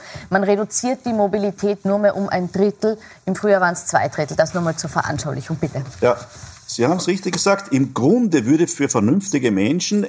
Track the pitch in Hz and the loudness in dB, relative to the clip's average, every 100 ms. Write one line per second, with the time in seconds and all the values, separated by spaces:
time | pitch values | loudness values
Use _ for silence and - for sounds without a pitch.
0 | - - - 196 196 202 214 - 247 262 | -4 -16 -2 0 2 2 0 -2 -2 -2
1 | 240 226 202 208 202 196 202 202 190 202 | -2 0 2 2 -2 -2 -2 0 0 2
2 | 202 185 196 185 175 185 202 196 214 214 | 2 2 -2 -2 -2 0 0 2 -2 -2
3 | - - - 185 208 196 180 175 - 156 | -10 -10 -6 -2 2 4 2 -2 0 0
4 | 151 - 151 156 160 180 165 - 156 - | 0 -2 -4 0 0 0 -2 -2 -4 -4
5 | - 147 151 131 - 160 151 131 127 - | -2 -4 -6 -8 -6 -6 -4 -6 -8 0
6 | 123 120 - - - - - - 120 180 | 0 0 -4 -18 -20 -20 -10 -2 0 0
7 | 175 190 190 170 196 196 - 135 139 113 | 0 -2 -2 -2 0 0 0 0 0 2
8 | 131 240 226 156 110 156 175 - 139 120 | 2 4 4 2 4 2 2 0 0 2
9 | 104 190 196 143 123 95 107 170 - 208 | 2 2 0 0 2 2 0 0 -2 -2